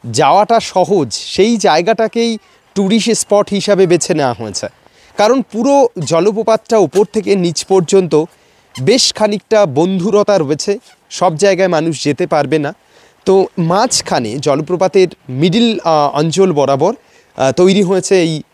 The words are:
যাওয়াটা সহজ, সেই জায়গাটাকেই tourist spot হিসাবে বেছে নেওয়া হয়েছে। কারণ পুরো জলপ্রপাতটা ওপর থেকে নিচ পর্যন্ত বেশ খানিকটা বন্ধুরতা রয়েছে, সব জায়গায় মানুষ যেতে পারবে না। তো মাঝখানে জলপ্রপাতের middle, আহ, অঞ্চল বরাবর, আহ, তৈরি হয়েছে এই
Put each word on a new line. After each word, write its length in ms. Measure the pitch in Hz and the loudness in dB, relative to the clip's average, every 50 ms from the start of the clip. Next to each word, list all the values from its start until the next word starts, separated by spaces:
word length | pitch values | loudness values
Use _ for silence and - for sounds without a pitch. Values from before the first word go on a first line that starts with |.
| - 117 | -12 -6
যাওয়াটা 500 | 113 127 151 135 160 196 208 - 233 226 | -2 2 2 4 4 2 2 2 0 0
সহজ, 520 | - - - 190 180 147 202 190 143 113 | 0 -2 -2 -2 0 2 0 0 0 -2
সেই 440 | - - - - - - 185 226 240 | -6 -12 -12 -8 -2 0 0 0 0
জায়গাটাকেই 800 | 214 196 190 151 160 175 190 226 - 226 220 - 233 233 233 226 208 _ _ _ _ _ _ _ | 0 0 2 2 2 0 0 0 0 -2 -2 -2 -2 -2 -2 -4 -6 _ _ _ _ _ _ _
tourist 360 | 196 202 190 220 226 190 240 | -4 0 0 0 0 0 0
spot 380 | 214 - - _ 202 208 202 - | -2 -2 -2 _ 0 0 0 0
হিসাবে 360 | 208 196 - - 202 180 190 | -4 -4 0 0 2 2 4
বেছে 280 | 165 180 165 - - 180 | 2 2 0 0 -2 -2
নেওয়া 180 | 151 143 127 | 0 0 -2
হয়েছে। 360 | 117 - 117 107 98 - - 101 _ _ _ _ _ _ _ _ _ | -4 -4 -8 -10 -10 -10 -10 -12 _ _ _ _ _ _ _ _ _
কারণ 260 | - 208 220 247 269 | 0 0 2 2 0
পুরো 460 | 226 _ - 214 226 277 277 277 269 - _ 196 | -2 _ -6 -2 0 2 2 4 2 2 _ -6
জলপ্রপাতটা 800 | 151 123 160 165 175 208 208 214 214 - 220 - _ - 233 220 | -4 -2 0 0 2 0 0 -2 0 0 0 -2 _ 0 2 2
ওপর 260 | 190 143 - 190 208 - | 2 2 2 0 0 0
থেকে 240 | - 220 185 202 196 | -2 -6 -2 0 0
নিচ 280 | 196 175 170 156 - - | 0 0 -2 -4 -6 -2
পর্যন্ত 600 | - 190 190 170 - - 196 185 160 160 147 160 - _ _ _ _ _ _ _ _ _ - | 0 0 0 2 2 0 0 2 2 0 0 0 -2 _ _ _ _ _ _ _ _ _ -4
বেশ 340 | 131 143 233 269 - - - | 0 2 2 2 2 -2 -2
খানিকটা 520 | - 214 208 208 185 _ _ 220 214 202 | -2 -2 -2 -2 -4 _ _ 2 2 2
বন্ধুরতা 720 | 170 127 143 165 185 190 185 170 214 202 208 202 - 202 190 | 2 2 0 0 0 0 -2 -2 0 0 2 2 2 2 0
রয়েছে, 400 | 156 135 156 143 - - 202 240 _ - _ _ _ _ | 0 -2 -4 -4 -2 -6 -6 -6 _ -20 _ _ _ _
সব 260 | - - 175 185 160 | -6 -2 -2 -2 0
জায়গায় 320 | 147 196 202 190 170 190 180 | 2 0 0 2 2 0 0
মানুষ 360 | 175 151 160 160 151 131 - | 0 0 -2 -2 -4 -4 -4
যেতে 220 | 151 143 - 180 | -4 -2 -2 -2
পারবে 320 | - 170 151 143 131 151 156 | -2 0 -2 0 0 -2 -2
না। 160 | 143 143 190 _ _ _ _ _ _ _ _ _ _ | -2 -4 -10 _ _ _ _ _ _ _ _ _ _
তো 220 | - 190 196 185 - _ - | 0 2 2 2 0 _ -4
মাঝখানে 800 | 170 160 175 196 233 247 - - - - 185 147 120 107 110 147 | -2 0 0 0 0 0 -2 -4 -4 -2 -4 -2 -2 -4 -6 -4
জলপ্রপাতের 720 | 139 151 135 147 160 143 180 165 190 185 - 196 185 170 - _ _ 139 | -2 -2 -2 -2 -2 -4 -2 -2 -2 0 2 2 2 2 -2 _ _ -12
middle, 500 | 127 131 156 185 170 233 233 233 220 180 - | -4 -2 0 0 2 2 0 0 0 -2 -2
আহ, 320 | 165 160 151 147 143 - | 0 0 2 0 0 0
অঞ্চল 360 | 143 156 165 151 180 196 190 | -2 -2 -2 0 0 0 2
বরাবর, 420 | 160 143 139 131 139 135 151 190 240 - _ _ _ _ _ _ _ | 2 0 0 0 0 0 0 -2 -2 -4 _ _ _ _ _ _ _
আহ, 160 | - 131 135 | -2 -2 0
তৈরি 300 | 123 - 180 190 196 208 | 2 2 2 4 4 2
হয়েছে 380 | 202 170 196 185 175 - 196 185 | 2 0 0 -2 0 0 0 2
এই 220 | 170 165 160 151 - _ | 2 0 -2 -6 -8 _